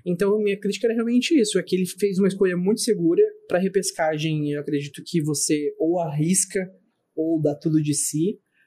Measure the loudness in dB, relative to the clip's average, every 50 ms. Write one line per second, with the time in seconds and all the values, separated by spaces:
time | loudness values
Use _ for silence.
0 | -6 -4 -2 0 2 2 2 2 0 0 -2 -2 -2 -4 -2 0 0 0 0 0
1 | -2 0 0 0 0 2 2 2 4 2 0 -2 -2 0 0 -2 -2 -2 -2 -2
2 | -2 0 2 2 2 2 2 2 0 0 2 0 0 0 0 0 0 0 0 2
3 | 2 4 4 4 4 4 2 -4 -6 -2 0 0 0 0 0 0 -2 -2 -2 -2
4 | 0 0 0 0 -2 -2 -2 -2 -2 -2 -4 -4 -4 -2 -4 -4 -4 -6 -10 -16
5 | -10 -4 -2 -2 0 0 -2 -2 0 0 0 0 0 -2 -2 -2 0 0 0 0
6 | -2 -2 -2 -2 0 2 0 0 -2 -2 -4 -6 -6 -6 -10 _ _ _ _ _
7 | _ _ _ -4 -2 0 0 0 0 0 -2 -2 0 0 2 2 2 0 -2 -2
8 | -4 -4 -2 -2 0 -2 -2 -6 _ _ _ _ _